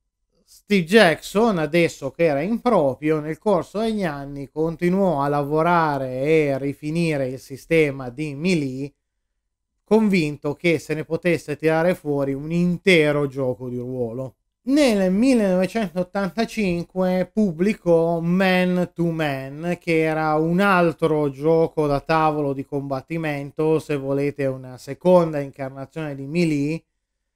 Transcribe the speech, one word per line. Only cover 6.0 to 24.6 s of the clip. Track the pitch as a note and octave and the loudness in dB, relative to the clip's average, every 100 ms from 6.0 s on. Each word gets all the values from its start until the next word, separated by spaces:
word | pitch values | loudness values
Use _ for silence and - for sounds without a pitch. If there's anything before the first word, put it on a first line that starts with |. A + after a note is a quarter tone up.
| C3 B2+ | -4 -4
e | C#3+ D#3+ D3 C3+ | 2 2 2 0
rifinire | C#3 C#3 D3+ E3 E3 C#3+ C3 | -4 -6 -6 -2 0 0 -4
il | C3 | -6
sistema | - C3+ - E3 D3 C3+ B2+ | -14 -12 0 2 2 0 -10
di | A#2+ D#3 C#3 | -8 -8 -4
Melee, | F3 F3 C3+ C3 C#3+ _ _ _ _ _ _ _ _ _ | 0 0 -2 -6 -10 _ _ _ _ _ _ _ _ _
convinto | - A3 G#3+ F#3 D3+ D3 D3 | 0 2 4 2 0 -2 -6
che | C#3+ F3 D#3 | -2 0 0
se | - | -2
ne | D#3 D3+ | -6 -4
potesse | D#3+ F3+ D#3+ - C3+ | -2 0 -2 -2 -2
tirare | D#3 D#3+ E3+ F3+ | 0 2 2 0
fuori | D3 C#3+ C#3 | -2 -2 -2
un | C3+ D#3 | -4 -4
intero | E3+ F3 E3+ G3 F3 D3+ D3 C#3+ | 0 0 0 4 4 4 2 -2
gioco | C3 B2+ B2 B2+ | -2 -4 -4 -6
di | B2 | -8
ruolo. | B2 C3 A#2 A#2+ C3 - _ _ | -6 -4 -4 -6 -10 -14 _ _
Nel | - C#4+ C#4 G3+ F#3 | 0 2 4 4 2
millenovecentottantacinque | F#3+ C4 B3 G3 F#3 F#3 A3+ G3+ E3+ F3+ G3+ G3 - A3+ - G3 E3+ E3 F#3 F#3 F#3 F3+ | 2 4 4 4 2 0 -2 -4 -4 -4 -4 -4 -4 -6 -2 -2 -2 -6 -2 0 0 -2
pubblicò | - G#3 D#3 F#3+ - E3+ E3 E3 E3+ | 0 0 0 -2 0 2 2 2 0
Man | E3 F3+ F#3+ F#3 F3+ F3+ E3+ | 0 2 2 2 2 0 -2
to | - E3+ | -2 -4
Man, | D#3+ D3+ C3+ C3+ D3 E3+ F3 | -2 -4 -4 -8 -8 -6 -6
che | - D#3+ | 0 0
era | D#3+ D#3 D#3 D#3 | 2 0 0 0
un | D#3+ F3 | 2 2
altro | G3+ F#3 E3+ D3 D#3+ D3+ D3 | 2 4 2 0 0 0 -2
gioco | C3+ D3+ E3 D#3+ - D3 | -2 2 2 2 0 0
da | C#3 | -2
tavolo | - D#3+ D#3 D3+ C#3+ | 0 2 2 0 -2
di | C#3 | -4
combattimento, | C3+ C#3+ C#3 C3 - E3 D#3 C#3+ C#3+ - D#3 D#3 | -6 -6 -6 -8 -6 -6 -4 -6 -8 -2 0 0
se | D3+ D3 | 0 -4
volete | C3+ C#3 C#3+ C#3+ C3+ | -2 0 -2 -2 -4
una | C3 | -4